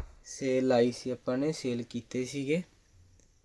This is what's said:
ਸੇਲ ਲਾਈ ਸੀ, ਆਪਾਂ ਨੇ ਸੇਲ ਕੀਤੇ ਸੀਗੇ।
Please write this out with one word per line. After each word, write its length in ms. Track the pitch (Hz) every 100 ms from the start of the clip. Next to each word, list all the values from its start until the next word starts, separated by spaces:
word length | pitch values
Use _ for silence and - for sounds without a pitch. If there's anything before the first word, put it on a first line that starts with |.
| - -
ਸੇਲ 420 | - - 135 131 131
ਲਾਈ 260 | 123 123
ਸੀ, 180 | 120 123
ਆਪਾਂ 280 | 123 - 127
ਨੇ 140 | 147
ਸੇਲ 300 | 160 131 120
ਕੀਤੇ 420 | 117 117 - 131
ਸੀਗੇ। 380 | 127 139 135 160 180 _ _ - - - _ _